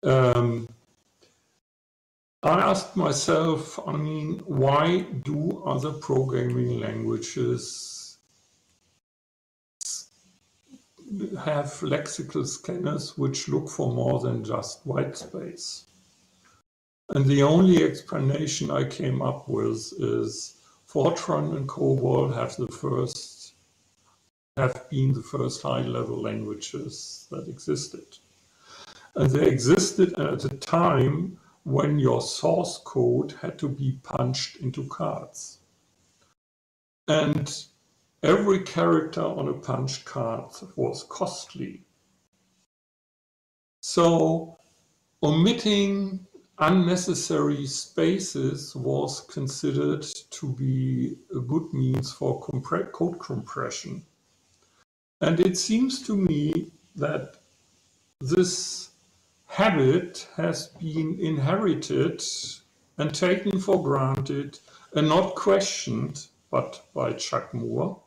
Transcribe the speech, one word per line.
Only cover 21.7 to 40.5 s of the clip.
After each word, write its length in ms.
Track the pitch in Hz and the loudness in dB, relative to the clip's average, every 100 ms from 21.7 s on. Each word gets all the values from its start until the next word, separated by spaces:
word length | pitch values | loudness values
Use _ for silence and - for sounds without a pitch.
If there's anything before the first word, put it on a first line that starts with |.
| - 139 131 123 131 131 | -2 2 2 4 2 2
have 240 | 120 120 - | 0 -4 -4
the 120 | 117 | -8
first, 840 | - - - 127 - - - - _ _ _ _ _ _ _ _ _ _ - | -6 -4 -2 -2 -6 -14 -18 -20 _ _ _ _ _ _ _ _ _ _ 0
have 320 | 131 127 - | 0 0 -6
been 240 | 139 135 | 0 2
the 100 | 131 | 2
first 380 | 107 - 127 - | -2 -4 -4 -4
high-level 600 | - - 64 - 110 117 | -2 -2 0 -2 -4 -4
languages 1040 | 110 - 107 104 - - 156 - - - - | -4 -4 -6 -8 -10 -10 -10 -12 -14 -16 -14
that 180 | 143 - | -12 -12
existed. 680 | 131 - 147 - - - - _ _ _ _ _ - - - - - | -12 -4 -4 -4 -12 -20 -20 _ _ _ _ _ -20 -20 -20 -12 0
And 140 | 147 | 2
they 180 | 139 156 | 6 4
existed 680 | 127 117 180 - - 180 - | 4 6 6 4 4 2 4
at 260 | 147 147 | -2 -2
a 120 | 139 - | -4 -6
time 800 | - 165 175 135 127 151 185 - _ _ | 0 4 4 4 4 2 -4 -8 _ _
when 340 | - 135 147 147 | -2 2 4 4
your 220 | 131 117 | 4 4
source 600 | - - 160 165 175 - | 0 -2 2 2 0 -6
code 500 | - 135 120 123 143 - | -6 2 2 2 0 -6
had 180 | - - | -10 -6
to 100 | 147 | -6
be 300 | 131 135 131 | -2 -2 -4
punched 540 | - 123 123 131 - - | -6 -2 0 -2 -6 -6
into 300 | 127 131 135 | -6 -6 -8
cards. 720 | - 156 151 - - - - _ _ _ _ _ _ _ _ _ _ _ _ _ _ - | -6 -6 -6 -10 -16 -18 -20 _ _ _ _ _ _ _ _ _ _ _ _ _ _ 0
And 560 | 156 151 151 147 - - _ _ _ _ _ | 2 4 0 -2 -8 -14 _ _ _ _ _
every 380 | - 196 208 190 | 4 4 6 2
character 600 | 190 165 170 160 160 165 | 2 0 4 4 2 -2
on 260 | 156 160 147 | -4 -2 -4
a 40 | |
punch 520 | 147 - 127 131 - | -4 -4 -4 -4 -6
card 480 | - - 113 117 120 | -10 -6 -4 -4 -10